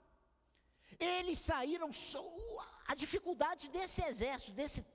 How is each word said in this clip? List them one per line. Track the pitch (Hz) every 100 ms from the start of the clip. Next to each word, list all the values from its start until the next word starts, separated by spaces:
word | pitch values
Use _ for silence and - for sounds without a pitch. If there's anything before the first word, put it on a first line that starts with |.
| - - _ _ _ _ _ _ - 175
Eles | 349 359 359 320
saíram, | - 311 262 349 320
so-, | 233 - 269 - 339 453 - - - -
a | 269
dificuldade | 285 392 349 285 302 349 285
desse | 311 381 -
exército, | 339 233 240 262 -
desse | 196 285 - -